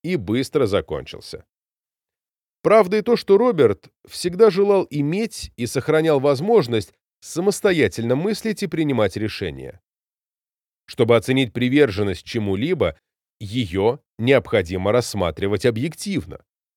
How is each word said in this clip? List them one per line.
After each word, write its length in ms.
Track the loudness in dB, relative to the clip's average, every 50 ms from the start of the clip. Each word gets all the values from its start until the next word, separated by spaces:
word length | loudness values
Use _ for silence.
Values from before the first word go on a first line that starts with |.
| -6
и 140 | -4 -4 -4
быстро 480 | -2 -2 -2 -2 -2 -2 0 0 0
закончился. 800 | 2 0 0 -2 -2 -8 -10 -10 -12 -16 -18 -18 -18 -18 -18 -20 _ _ _ _ _ _ _ _ _ _ _ _ _ _ _ _ _ _ _ _ _ _ _
Правда 360 | 0 4 6 6 4 4 0 -2
и 40 |
то, 140 | 0 0 0
что 220 | 0 2 4 4 4
Роберт 520 | 4 2 4 4 4 4 4 0 _ -20 _ _ _
всегда 440 | -20 -14 -8 -8 -6 2 4 4 4
желал 360 | 4 2 2 2 2 2 2 0
иметь 640 | -2 -2 -2 0 -2 -2 -4 -6 -8 -12 -18 -16 _
и 100 | -8 -8
сохранял 540 | -4 -4 -4 -2 0 0 2 2 2 2 2
возможность 760 | 2 2 0 0 0 2 2 2 2 2 -2 -4 -4 -4 _ _ _ _ _ _
самостоятельно 960 | -18 -12 -6 -2 -2 0 -2 0 0 0 2 4 2 2 0 -2 -2 -2 0 0
мыслить 460 | 0 -2 -4 -4 -4 -6 -6 -4 -6
и 40 | -6
принимать 480 | -4 -4 -2 -2 0 0 0 0 -2
решения. 680 | -4 -8 -8 -8 -8 -8 -8 -10 -10 -14 -16 -18 -20 _ _ _ _ _ _ _ _ _ _ _ _ _ _ _ _ _ _ _ _ _
Чтобы 300 | -12 -2 0 4 4 4
оценить 380 | 4 4 2 0 0 0 -2 -2
приверженность 720 | -2 -2 2 4 4 4 4 2 -2 -2 -4 -4 -6 -10
чему-либо, 720 | -8 -6 -4 -4 -2 -2 -2 -2 -4 -2 0 -2 -2 -2 _ _ _ _ _ _ _ _ -16
её 600 | -14 -8 -6 -6 -6 -4 -2 0 0 0 0 -2 _ _ _ -4
необходимо 720 | 2 4 4 4 2 2 -2 -2 -2 -2 -4 -4 -2 0
рассматривать 760 | 0 0 0 -2 -4 -2 -2 -2 -2 -4 -4 -4 -2 0 0
объективно. 760 | 0 0 0 -6 -8 -8 -10 -10 -6 -6 -6 -8 -10 -16 -20 _ _ _ _ _ _ _